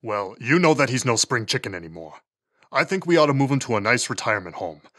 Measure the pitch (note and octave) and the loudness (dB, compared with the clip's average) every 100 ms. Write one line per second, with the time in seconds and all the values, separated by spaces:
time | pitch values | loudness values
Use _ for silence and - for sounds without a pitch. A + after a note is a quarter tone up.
0 | A2+ G#2 F#2+ A2 A#2 E3 E3+ D3+ C3+ B2+ | -2 -4 -4 -8 0 4 4 4 2 0
1 | B2+ A2+ - B2 G#2+ B2+ A2+ F#2 E2 E2 | 0 0 0 -2 -2 -4 -4 -10 -12 -14
2 | D#2+ - _ _ _ _ _ C3+ E3 F#3+ | -16 -18 _ _ _ _ _ -2 0 -2
3 | E3+ E3+ D3+ C3+ C#3 C#3 B2 A2 G2+ B2 | 2 4 4 4 2 0 0 -2 2 0
4 | - B2+ - G#2+ F2 D#2+ F2+ D2+ _ | 0 -6 -2 -2 -4 -10 -10 -10 _